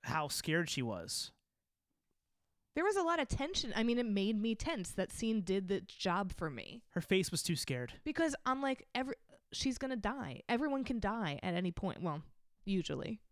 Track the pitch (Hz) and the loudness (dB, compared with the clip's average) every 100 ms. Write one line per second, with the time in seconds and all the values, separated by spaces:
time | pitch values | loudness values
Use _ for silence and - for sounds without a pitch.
0 | - 156 147 - - 160 170 - 123 98 | -2 0 0 -2 2 2 2 0 -2 -2
1 | 82 - - _ _ _ _ _ _ _ | -4 -6 -6 _ _ _ _ _ _ _
2 | _ _ _ _ _ _ _ - 370 403 | _ _ _ _ _ _ _ 0 2 4
3 | 339 339 277 - 277 381 254 196 226 240 | 4 2 0 0 0 -2 -2 2 2 2
4 | 240 196 196 220 220 220 - 311 180 - | 2 2 2 2 2 0 0 -2 -2 -2
5 | - - 226 220 180 196 185 196 185 - | -4 -2 0 0 2 0 2 -2 -4 -4
6 | 190 175 196 - 160 123 - - - - | 0 2 0 -2 -6 -6 -10 -14 -6 -6
7 | 160 190 180 160 - 160 - 131 123 - | 4 4 4 0 0 0 0 -2 -4 -6
8 | - - 330 277 - 262 277 262 - - | -6 2 2 2 -2 0 0 -2 -4 -4
9 | 262 - _ - _ - 269 247 269 254 | -4 -6 _ -20 _ -2 0 0 -2 -2
10 | 202 269 190 127 - 233 302 269 269 247 | -2 -2 -6 -8 0 2 4 0 0 0
11 | 202 226 185 143 185 175 180 170 190 - | 0 0 0 0 0 0 0 0 -2 -2
12 | 175 151 - - - _ - 196 160 - | -2 -4 -8 -20 -20 _ 0 0 2 -2
13 | - 220 - | -4 -6 -8